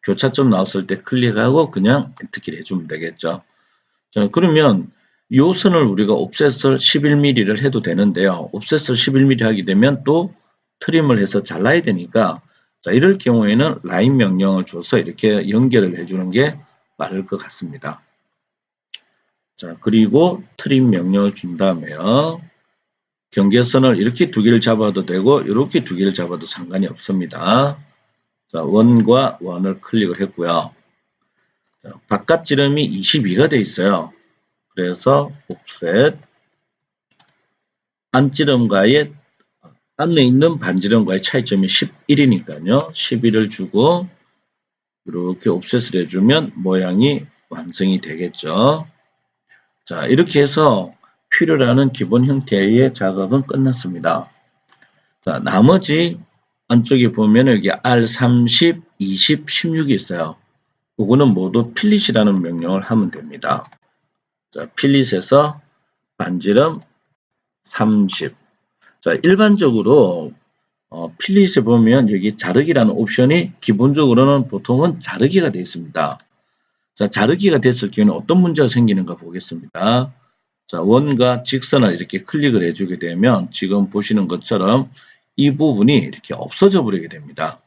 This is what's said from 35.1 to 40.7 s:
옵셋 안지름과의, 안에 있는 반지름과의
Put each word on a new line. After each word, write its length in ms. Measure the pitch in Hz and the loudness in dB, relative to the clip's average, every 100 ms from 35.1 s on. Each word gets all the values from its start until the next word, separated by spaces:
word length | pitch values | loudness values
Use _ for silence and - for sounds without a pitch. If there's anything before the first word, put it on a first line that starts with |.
| 143 143 - _ | 0 0 -12 _
옵셋 680 | - - - 82 98 147 - _ _ _ _ _ _ _ _ _ _ _ _ _ _ _ _ _ _ _ | -18 -18 -10 -2 2 2 0 _ _ _ _ _ _ _ _ _ _ _ _ _ _ _ _ _ _ _
안지름과의, 1000 | 127 139 143 147 131 117 98 101 143 147 147 _ _ _ _ - _ _ - | 0 0 0 0 2 2 2 4 2 0 -10 _ _ _ _ -20 _ _ -6
안에 260 | 160 165 | -2 2
있는 360 | 127 127 160 160 | 4 4 2 0
반지름과의 640 | 95 | -4